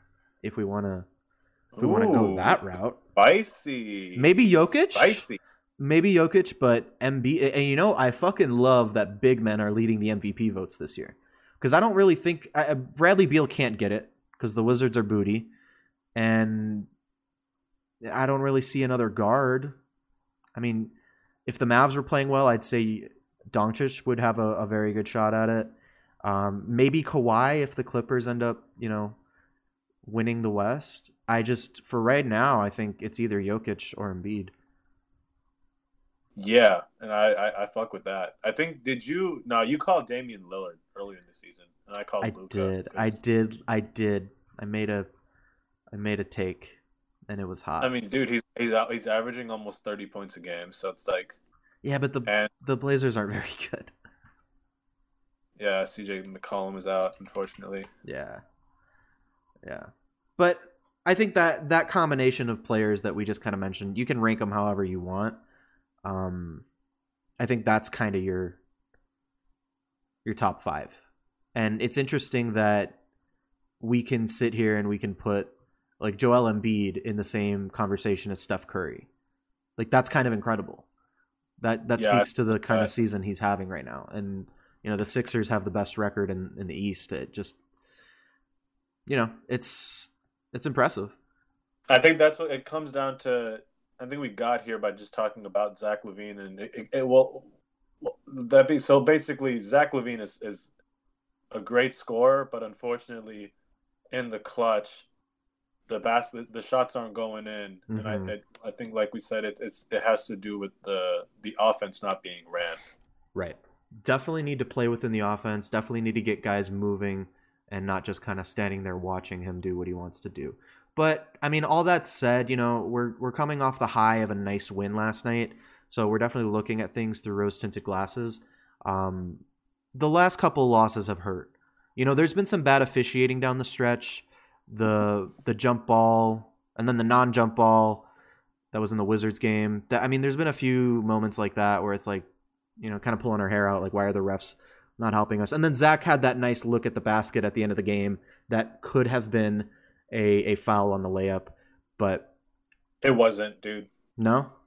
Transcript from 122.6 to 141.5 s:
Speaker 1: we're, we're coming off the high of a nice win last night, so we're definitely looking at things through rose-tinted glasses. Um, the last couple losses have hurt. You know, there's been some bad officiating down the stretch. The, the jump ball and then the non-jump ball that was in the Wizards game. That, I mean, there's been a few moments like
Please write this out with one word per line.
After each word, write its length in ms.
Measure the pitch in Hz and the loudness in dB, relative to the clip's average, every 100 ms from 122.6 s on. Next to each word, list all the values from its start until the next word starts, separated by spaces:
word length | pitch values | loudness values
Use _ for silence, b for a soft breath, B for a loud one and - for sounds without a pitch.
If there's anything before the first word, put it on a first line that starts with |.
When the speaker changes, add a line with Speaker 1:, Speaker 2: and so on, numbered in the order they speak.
| 120 117 | 0 0
Speaker 1:
we're, 320 | 92 120 120 110 | -2 -2 -4 -4
we're 140 | 127 | -8
coming 280 | 139 151 143 | -4 -4 0
off 180 | 131 131 | -2 0
the 100 | 113 | -2
high 280 | 120 110 113 | 4 4 4
of 140 | 104 | 0
a 40 | |
nice 360 | 101 98 101 - | -2 -4 -4 -6
win 240 | 98 101 | -6 -4
last 300 | 107 110 107 | -2 -2 -4
night, 280 | 120 117 113 b b b b | -4 -2 -4 b b b b
so 180 | - 107 | -2 0
we're 120 | 110 | 2
definitely 340 | 120 123 110 | 0 0 -2
looking 280 | 107 104 113 | -2 -2 -4
at 140 | 95 | -4
things 260 | - 113 107 | -4 -6 -6
through 140 | 110 | -6
rose-tinted 480 | 101 104 - 107 101 | -2 -2 -4 -8 -8
glasses. 580 | - 95 98 127 117 110 b b b b | -6 -6 -6 -6 -8 -10 b b b b
Um, 540 | - 95 95 92 90 82 _ _ _ _ _ | -6 -4 -4 -6 -10 -14 _ _ _ _ _
the 160 | 131 151 | -2 2
last 300 | 165 180 - | 4 4 4
couple 300 | 175 147 127 | 0 4 4
losses 400 | 117 110 110 101 | 6 4 2 -4
have 120 | 92 | -6
hurt. 300 | 95 92 - _ _ _ _ - | -6 -8 -10 _ _ _ _ -2
You 80 | |
know, 100 | 127 | 2
there's 200 | 139 160 | 4 2
been 120 | 175 196 | 2 0
some 160 | 190 | 0
bad 180 | 139 139 | 4 4
officiating 600 | 135 131 120 127 127 127 | 4 2 0 2 2 2
down 180 | 131 127 | -2 -2
the 60 | |
stretch. 600 | 123 - 123 120 - - b b b b _ | -6 -2 0 0 -4 -14 b b b b _
The, 600 | 107 110 107 104 104 95 - | -2 2 2 2 0 -4 -8
the 100 | - | -6
jump 320 | 110 127 120 - | 0 0 0 4
ball 680 | 113 113 113 113 110 - _ _ - | 4 6 6 4 0 -8 _ _ -4
and 120 | 117 | 0
then 80 | 120 | 2
the 80 | |
non-jump 520 | 113 123 123 120 113 113 | 4 4 4 4 2 4
ball 520 | 113 113 110 107 b b b b b _ _ | 6 6 4 0 b b b b b _ _
that 80 | 107 | -4
was 120 | 107 | -2
in 60 | 107 | -2
the 60 | |
Wizards 340 | 101 110 110 104 | 0 2 0 -2
game. 440 | 113 107 107 104 - | 0 0 0 -4 -2
That, 140 | 120 | 0
I 60 | 131 | 2
mean, 120 | 135 | 0
there's 160 | 139 139 | 0 0
been 100 | 160 | -2
a 60 | |
few 500 | 135 131 127 123 117 | 0 0 2 2 2
moments 360 | 110 110 107 104 | 2 0 0 -2
like 160 | 104 | -2